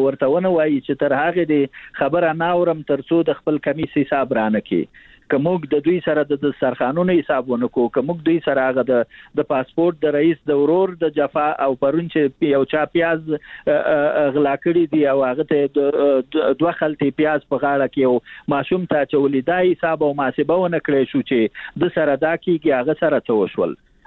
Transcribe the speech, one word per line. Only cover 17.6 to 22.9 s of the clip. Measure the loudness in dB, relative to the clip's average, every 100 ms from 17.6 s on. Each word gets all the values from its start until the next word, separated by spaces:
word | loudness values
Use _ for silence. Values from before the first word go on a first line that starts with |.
| -2 0 -2
کې | 0
یو | 2 0 -2 -12 -4
ماشوم | -4 -2 -4
ته | 0 -2
اچولي، | 0 0 0 0
دا | 0 0
حساب | 0 0 -2 -2
او | -2
محاسبه | -2 -4 0 2
ونه | 2 0 -2
کړی | 0 0 0
شو | -2
چې | 0 0 0 -2 -14 -4
د | -2
سره | 0 0 0
دا | 0 -2
کیږي، | -2 0 2
هغه | 0 0